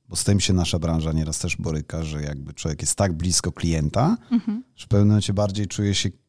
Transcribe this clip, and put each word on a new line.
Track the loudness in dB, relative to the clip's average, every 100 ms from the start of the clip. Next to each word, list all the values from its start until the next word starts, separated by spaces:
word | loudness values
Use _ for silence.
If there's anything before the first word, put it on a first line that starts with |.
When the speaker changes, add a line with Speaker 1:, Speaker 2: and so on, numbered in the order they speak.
| -10
Speaker 1:
Bo | -2
z |
tym | 2 2
się | 4
nasza | 2 0 0
branża | 0 0 0
nieraz | 0 -2 -4
też | -4 -4
boryka, | -4 -6 -6 -6
że | -6 -6
jakby | -6 -8 -12
człowiek | -8 -6 -4
jest | -2
tak | 0 0
blisko | 0 0 0 -2
klienta, | -2 0 2 0 2 2 0 0
Speaker 2:
Mhm. | -2 0 -6 -8 -14
Speaker 1:
że |
w | 0
pewnym | 4 6
momencie | 4 2
bardziej | 0 0 -2 -4
czuje | -2 0
się | 0 -2 -6